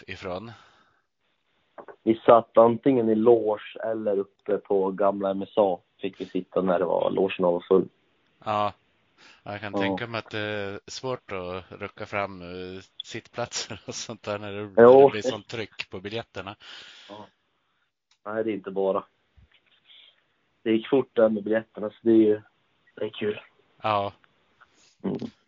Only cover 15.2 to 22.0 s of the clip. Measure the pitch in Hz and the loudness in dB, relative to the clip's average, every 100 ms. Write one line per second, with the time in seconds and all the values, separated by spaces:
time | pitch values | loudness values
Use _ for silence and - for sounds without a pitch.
15.2 | 101 110 - 117 101 - - 98 101 113 | -4 -6 -8 -10 -10 -12 -14 -12 -10 -10
16.2 | - 101 95 107 - - - - - 104 | -10 -12 -14 -16 -18 -20 -20 -20 -20 -20
17.2 | 107 _ _ _ _ _ _ _ _ _ | -20 _ _ _ _ _ _ _ _ _
18.2 | 101 110 110 98 98 95 95 95 - _ | -8 -6 -4 -6 -6 -2 0 -2 -4 _
19.2 | _ _ _ _ _ _ _ - - _ | _ _ _ _ _ _ _ -20 -20 _
20.2 | _ _ _ _ 113 110 - 135 127 - | _ _ _ _ -2 -2 0 0 0 2
21.2 | 110 107 101 110 113 - 104 - | 2 2 -2 -4 -4 -10 -10 -2